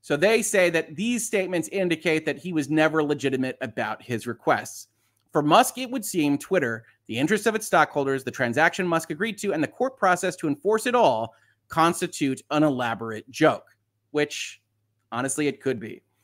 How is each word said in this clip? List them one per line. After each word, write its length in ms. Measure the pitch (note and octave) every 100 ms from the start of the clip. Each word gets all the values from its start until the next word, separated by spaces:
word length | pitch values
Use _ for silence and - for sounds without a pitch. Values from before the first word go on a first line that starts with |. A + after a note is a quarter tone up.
So 160 | - D3
they 240 | F#3+ A3+
say 300 | G#3+ G3+ F3+
that 240 | E3 D#3+ D3+
these 300 | A3 A#3+ -
statements 420 | G#3 F#3 F3+ D#3
indicate 540 | G3 F#3 D#3+ F3 D#3+ D#3
that 140 | C#3
he 120 | F3
was 180 | D#3+ C3
never 340 | D#3 D#3 D#3
legitimate 540 | D3 D3 C3+ B2+ C3 -
about 400 | B2+ A#2 G#2+ A2
his 240 | - A#2 A#2+
requests. 640 | A2+ - A#2+ - - - _ _ _ _
For 120 | D#3
Musk, 340 | D3 F#3 B3 -
it 140 | B3+
would 120 | B3+
seem 360 | G#3 F#3 D3 C#3+
Twitter, 460 | - F#3 B2+ A2+ - _ -
the 120 | A2
interests 280 | D#3 G#3+ A3
of 80 |
its 140 | A3 -
stockholders, 560 | F3+ D3+ D3 C3+ C3+
the 80 | B2+
transaction 560 | A#2 B2 A#2+ E3 - F3+
Musk 240 | E3 -
agreed 260 | D3+ A3+ G#3+
to, 140 | G3+
and 100 | D#3+
the 40 | D3
court 280 | - C4 B3+
process 400 | G3 F3+ F#3 F3
to 100 | D#3+
enforce 400 | C#3 G3 A3 B3+
it 80 | A#3+
all 400 | F#3 A2+ A2+ _ _ _ _
constitute 720 | - E3 E3+ F3 - C#3 C3 -
an 140 | D3+
elaborate 680 | D3+ B2+ A#2+ A2+ A2+ G#2+ -
joke, 360 | - D#3 G#2+ _ _ _ _ _
which, 500 | D3 D3 - - - _ _ _ _ _
honestly, 360 | A2+ C3+ C3+ D3
it 140 | -
could 180 | C3+ B2
be. 220 | G#2 - _ _